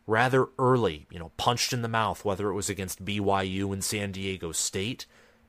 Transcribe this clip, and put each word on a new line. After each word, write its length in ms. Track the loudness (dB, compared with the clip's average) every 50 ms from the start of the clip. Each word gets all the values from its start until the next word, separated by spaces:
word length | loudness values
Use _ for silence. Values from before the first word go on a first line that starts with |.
| _
rather 420 | 2 4 4 4 6 6 4 4 4 2 2
early, 480 | 4 4 6 6 4 2 0 -2 -10 _
you 80 | -14 -12
know, 140 | -12 -12 -8
punched 360 | -2 0 0 2 2 0 -2
in 100 | -2 -2
the 60 | -2 -2
mouth, 360 | 0 0 0 0 -2 -2 -2
whether 240 | -2 -2 0 0 -2
it 60 | -2
was 160 | -2 -4 -4
against 340 | -4 -4 -6 -8 -8 -8 -6
B 160 | -4 -2 0
Y 220 | 2 2 2 2
U 300 | 2 0 -2 -2 -2 -2
and 100 | -2 -4
San 300 | -4 -4 -4 -4 -4 -4
Diego 400 | -6 -6 -6 -6 -6 -6 -6 -6
State 540 | -4 -4 -4 -2 -2 -4 -4 -4 -6 -8 -12 -18 _ -20 _ _ _ _ _